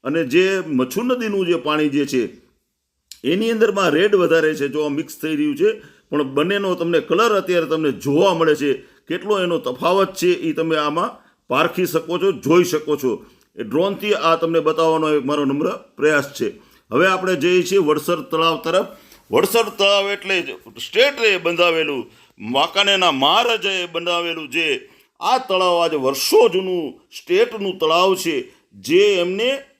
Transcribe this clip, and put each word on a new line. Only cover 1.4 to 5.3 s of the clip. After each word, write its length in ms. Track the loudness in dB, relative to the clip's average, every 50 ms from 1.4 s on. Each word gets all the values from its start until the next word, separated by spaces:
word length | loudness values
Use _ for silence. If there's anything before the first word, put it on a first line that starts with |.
| 0 0
જે 80 | 0
પાણી 340 | -2 0 0 0 2 0 0
જે 160 | 0 0 -2
છે, 380 | 0 0 -2 -2 -2 -6 -14 _ _ _ _ _ _ _ _ _ _ _ _ _ _ -20 _ -4
એની 280 | -2 -2 0 0 -2
અંદરમાં 380 | 0 2 2 0 2 2 0 2
રેડ 260 | 2 2 2 4 4
વધારે 400 | 2 4 4 2 2 2 2 0
છે, 120 | -2 -4 -4
જો 180 | -2 -2 -4
આ 40 | -2
મિક્સ 300 | -2 -4 -6 -8 -12 -10
થઈ 140 | -6 -6